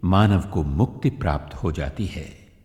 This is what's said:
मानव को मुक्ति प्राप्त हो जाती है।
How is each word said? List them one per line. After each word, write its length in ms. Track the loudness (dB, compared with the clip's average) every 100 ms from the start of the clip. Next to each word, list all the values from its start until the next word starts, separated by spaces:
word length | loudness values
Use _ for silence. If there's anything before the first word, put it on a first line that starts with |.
मानव 380 | 4 6 6 4
को 220 | 2 -2
मुक्ति 460 | -2 0 0 0 -4
प्राप्त 460 | -2 -2 -2 -6 -6
हो 160 | -4
जाती 340 | -2 -6 -6 -8
है। 420 | -8 -14 -18 -20 _